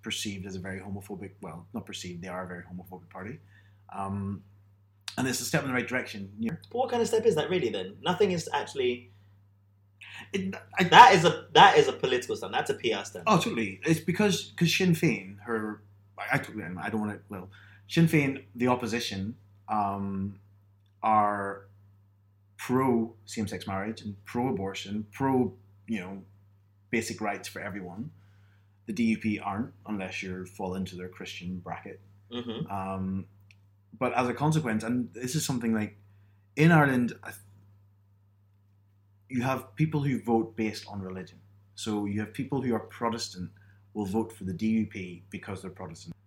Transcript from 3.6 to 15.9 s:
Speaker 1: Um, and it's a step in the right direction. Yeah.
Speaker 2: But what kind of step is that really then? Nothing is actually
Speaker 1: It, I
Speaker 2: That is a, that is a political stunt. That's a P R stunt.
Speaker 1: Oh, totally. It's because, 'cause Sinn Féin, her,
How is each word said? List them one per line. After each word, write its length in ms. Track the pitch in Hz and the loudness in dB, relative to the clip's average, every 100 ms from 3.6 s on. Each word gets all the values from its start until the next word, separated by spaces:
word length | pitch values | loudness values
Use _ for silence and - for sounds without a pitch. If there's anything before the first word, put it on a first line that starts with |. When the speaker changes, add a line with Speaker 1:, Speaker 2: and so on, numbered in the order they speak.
| - - - 98 | -20 -20 -16 -8
Speaker 1:
Um, 480 | 98 101 98 101 - - - _ _ _ - - | -6 -4 -4 -6 -12 -20 -20 _ _ _ -12 -4
and 100 | 131 | -2
it's 140 | 120 | -2
a 40 | 123 | -2
step 180 | 151 | -2
in 40 | 135 | 0
the 40 | |
right 140 | 127 - | -2 -2
direction. 440 | 127 117 107 98 101 | -4 -4 -10 -12 -6
Yeah. 120 | 113 - - | -6 -6 -8
Speaker 2:
But 80 | 240 | -2
what 120 | 262 | 0
kind 120 | 240 | 2
of 60 | 220 | 2
step 180 | 220 226 | 4 4
is 100 | 156 | 2
that 140 | 143 | 0
really 200 | 180 123 | 0 0
then? 260 | 101 92 104 | -2 -8 -6
Nothing 300 | 160 185 208 | -2 2 2
is 160 | 175 - | 2 -2
actually 580 | 143 139 143 123 120 - - - - _ _ _ _ _ _ - - - | -4 -4 -2 0 0 -8 -20 -20 -20 _ _ _ _ _ _ -20 -18 -8
Speaker 1:
It, 200 | 196 190 - - - | -4 -4 -8 -10 0
I 60 | 180 | 8
Speaker 2:
That 300 | 170 240 196 | 12 12 12
is 100 | 160 | 6
a, 220 | - - | 2 4
that 240 | 151 190 160 | 10 10 10
is 100 | 131 | 4
a 60 | |
political 420 | 127 131 123 123 104 | 2 0 0 -2 -6
stunt. 180 | 92 | -4
That's 160 | 120 151 | -4 -2
a 60 | 123 | -2
P 180 | 120 | -2
R 100 | 104 | -2
stunt. 200 | 98 92 139 | -6 -4 4
Speaker 1:
Oh, 100 | 190 | 4
totally. 420 | 233 127 104 95 151 | 4 -2 -4 -4 0
It's 140 | 160 | 0
because, 540 | - 165 208 170 - - | 0 2 2 2 -4 0
'cause 180 | 170 | 2
Sinn 200 | - 185 | 4 4
Féin, 460 | 160 165 107 95 101 | 4 2 0 -6 -14
her, 400 | 104 113 107 104 - | -4 -4 -4 -8 -16